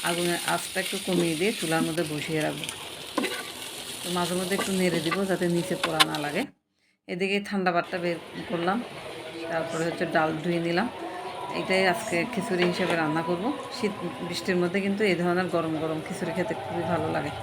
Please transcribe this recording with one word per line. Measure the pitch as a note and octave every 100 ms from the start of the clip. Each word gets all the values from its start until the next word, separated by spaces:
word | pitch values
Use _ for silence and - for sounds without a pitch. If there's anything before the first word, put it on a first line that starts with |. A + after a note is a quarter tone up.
আগুনের | E3+ F3 F3 E3+ -
আঁচটা | E3+ - F#3+
একটু | F3+ G3 G3
কমিয়ে | F3 E3+ D#3
দিয়ে | G3 A#3
চুলার | E3 E3 E3
মধ্যে | D#3+
বসিয়ে | D#3+ D3+ C#3+ D#3
রাখবো। | D#3 D3 D#3+ - - - - - - - - - - - - -
তো | F3 F3+
মাঝে | E3+ F3+
মধ্যে | F#3 F#3+
একটু | -
নেড়ে | F#3+ F3+ E3+
দিব, | D#3 F3+
যাতে | G3 F3 F3
নিচে | F3 - F3
পোড়া | E3+ D#3+ D#3
না | D#3 D3
লাগে। | D3+ - _ _ _ _ _ -
এদিকে | F3+ F#3+ G3+ G3+
ঠান্ডা | G3+ F#3
ভাতটা | F3 E3+ F#3
বের | F3 E3 - E3 D#3+
করলাম, | F3 F3 A3 A#3+ - - E3 D#3+ E3 E3
তারপরে | E3 E3 E3 E3
হচ্ছে | - E3+
ডাল | E3 D#3 D#3+
ধুয়ে | E3 E3+ E3+
নিলাম। | E3+ A#3+ - - - - - - E3+
এটাই | D#3+ F#3+ F#3+
আজকে | E3+ - E3+ D#3+
খিচুড়ি | - F3+ F3+ F3+
হিসেবে | F3 F3+ E3+
রান্না | D#3 D#3+
করব। | E3+ F3 G#3+ D4 -
শীত, | - G#3 G3+ F3 - E3+
বৃষ্টির | E3+ - F3+
মধ্যে | F3 G3
কিন্তু | G3 G3
এই | G#3+ E3
ধরনের | F3 F3 F3+ E3+
গরম | D#3+ D#3
গরম | D#3+ D#3 D#3
খিচুড়ি | F#3+ E3+ E3
খেতে | F3
খুবই | E3 - F3 E3+
ভালো | E3+ D#3+ D#3+
লাগে। | D3 D3